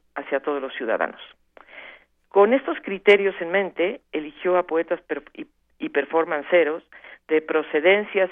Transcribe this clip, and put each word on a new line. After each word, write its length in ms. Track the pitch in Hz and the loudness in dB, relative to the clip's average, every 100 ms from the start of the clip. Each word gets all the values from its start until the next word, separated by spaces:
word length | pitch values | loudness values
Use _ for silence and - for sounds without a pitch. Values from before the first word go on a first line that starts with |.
| _ | _
hacia 260 | - - 139 | -14 -6 -4
todos 200 | 151 143 | -4 -6
los 140 | 131 | -6
ciudadanos. 480 | - 117 98 - - - _ _ - - - - - _ _ _ | -8 -4 -2 -4 -8 -20 _ _ -20 -20 -20 -20 -20 _ _ _
Con 240 | 196 208 | 4 4
estos 260 | 262 269 320 | 4 -2 -8
criterios 520 | - 190 - 202 196 190 | -8 -2 4 4 4 -4
en 100 | 170 | -4
mente, 520 | 190 185 - 175 196 _ | -2 -2 -2 -4 -4 _
eligió 460 | 156 151 - 180 180 | -8 -8 -6 0 0
a 80 | 175 | 0
poetas 340 | 160 165 170 | -2 -2 -4
per-, 220 | - 143 - | -6 -10 -10
y, 140 | - - _ _ - | -18 -18 _ _ -12
y 100 | 156 | -4
performanceros 920 | - 135 160 160 151 139 180 147 165 _ - - - - | -4 0 0 0 -4 2 4 4 -2 _ -20 -20 -16 0
de 120 | 156 | 0
procedencias 880 | 156 160 151 156 165 202 208 196 185 | 0 -4 0 2 4 4 2 -2 -2